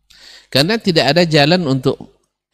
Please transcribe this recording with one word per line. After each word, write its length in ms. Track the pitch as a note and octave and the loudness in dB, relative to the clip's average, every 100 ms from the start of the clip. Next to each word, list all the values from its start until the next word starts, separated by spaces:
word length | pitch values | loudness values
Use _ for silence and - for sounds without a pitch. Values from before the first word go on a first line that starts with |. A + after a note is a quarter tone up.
| _ - - - _ | _ -20 -20 -20 _
Karena 320 | B2+ D#3+ A3+ | -2 -2 -2
tidak 400 | G3 E3 B2+ E3 | 0 0 0 0
ada 40 | E3+ | 2
jalan 400 | D3+ C#3+ F#3 D3+ | 2 2 0 0
untuk 320 | C3+ C3 - - _ _ _ - | -2 -2 -4 -12 _ _ _ -6